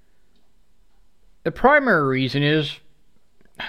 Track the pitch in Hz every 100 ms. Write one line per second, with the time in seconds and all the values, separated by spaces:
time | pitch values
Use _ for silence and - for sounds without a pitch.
0 | _ - - - - - - - - -
1 | - - - - 247 247 247 294 262 170
2 | 139 131 131 139 147 156 143 - - -
3 | - - - - - -